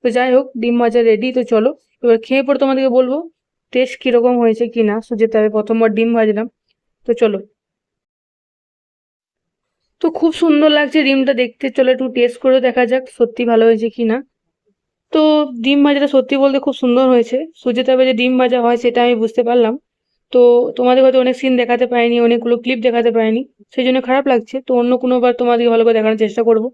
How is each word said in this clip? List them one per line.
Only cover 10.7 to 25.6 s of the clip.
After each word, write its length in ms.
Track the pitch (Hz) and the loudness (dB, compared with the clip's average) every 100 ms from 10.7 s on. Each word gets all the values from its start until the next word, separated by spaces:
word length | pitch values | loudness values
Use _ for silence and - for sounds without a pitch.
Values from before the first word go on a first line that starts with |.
| 302 | 2
লাগছে 200 | 294 311 277 | 0 0 0
ডিমটা 260 | 269 262 254 | 0 0 -2
দেখতে, 240 | 240 _ 269 - | -4 _ -6 0
চলো 120 | 254 | 0
একটু 120 | 254 262 247 | 0 -2 -2
টেস্ট 200 | 240 240 | -2 0
করে 120 | 269 262 247 | 0 2 2
দেখা 160 | 240 247 | 0 -2
যাক 120 | 254 254 - | -2 -6 -4
সত্যি 240 | 233 226 240 | -4 -2 0
ভালো 140 | 226 226 | 2 2
হয়েছে 200 | 220 226 - | 2 -2 -4
কি 80 | 226 | -4
না। 60 | 240 269 _ _ _ _ _ _ _ _ | -4 -8 _ _ _ _ _ _ _ _
তো 80 | 311 311 302 294 240 | 0 2 2 0 -4
ডিম 140 | 233 285 | -2 2
ভাজাটা 240 | 285 277 277 | 2 2 2
সত্যি 200 | 269 262 277 | 0 0 0
বলতে 160 | 277 269 277 | 0 0 -4
খুব 80 | 262 | -2
সুন্দর 220 | 254 240 262 | 0 2 4
হয়েছে, 240 | 247 233 254 320 _ | 2 0 -4 -6 _
সূর্যের 260 | 247 233 262 | -4 -2 0
তাপে 140 | 262 262 | 2 2
যে 60 | 226 | 0
ডিম 120 | 247 254 | 0 0
ভাজা 180 | 254 247 | 0 0
হয় 140 | 233 240 | 0 0
সেটা 180 | 240 240 240 | 0 0 0
আমি 80 | 240 | 0
বুঝতে 200 | 220 220 233 | -2 -2 0
পারলাম। 260 | 247 220 262 _ _ _ _ _ | 0 0 -2 _ _ _ _ _
তো 80 | 247 240 240 247 - | 4 4 4 0 -2
তোমাদের 240 | 247 254 | 2 4
হয়তো 140 | 262 262 | 4 4
অনেক 100 | 254 254 | 0 -2
সিন 120 | 269 247 | -2 0
দেখাতে 260 | 240 240 240 | 0 -2 0
পারিনি, 240 | 240 233 240 233 | 0 0 2 2
অনেকগুলো 280 | 233 233 240 | 0 0 -4
ক্লিপ 160 | 247 254 240 | -2 -2 -2
দেখাতে 240 | 233 233 226 | 0 0 0
পারিনি, 260 | 220 226 269 _ _ | 0 -2 -6 _ _
সেই 100 | - 254 | -4 0
জন্য 120 | 254 254 | -2 0
খারাপ 160 | 269 277 | -2 0
লাগছে। 240 | 247 233 262 - | -2 -2 -12 -4
তো 40 | 247 | -2
অন্য 120 | 240 247 | 0 -2
কোনো 120 | 254 247 | 0 0
বার 100 | 247 247 | 0 0
তোমাদেরকে 300 | 240 233 | 0 0